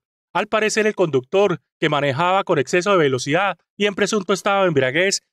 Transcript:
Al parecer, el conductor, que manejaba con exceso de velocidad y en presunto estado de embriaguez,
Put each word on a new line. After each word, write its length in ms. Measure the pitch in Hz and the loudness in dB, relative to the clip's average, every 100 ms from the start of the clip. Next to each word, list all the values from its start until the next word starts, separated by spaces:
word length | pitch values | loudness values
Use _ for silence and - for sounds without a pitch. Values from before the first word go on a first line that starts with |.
| _ _ _ | _ _ _
Al 140 | 175 214 | -6 -2
parecer, 400 | 220 214 220 214 | -2 -2 0 -2
el 80 | |
conductor, 680 | 208 175 135 - 196 202 170 _ - | 0 0 0 -2 0 2 0 _ -4
que 120 | 160 | -2
manejaba 540 | 147 143 131 175 190 | 0 -2 0 0 0
con 140 | 196 160 | 0 0
exceso 340 | 127 180 180 | 0 -2 2
de 40 | 190 | 2
velocidad 600 | 147 127 139 160 196 170 _ - | 2 0 -2 -2 -2 -6 _ -4
y 100 | 208 | -4
en 100 | 196 | -2
presunto 360 | 202 214 185 | -2 -2 -2
estado 300 | 190 208 196 | -2 0 0
de 60 | 185 | 2
embriaguez, 540 | 143 127 147 190 190 _ | 2 0 0 0 -2 _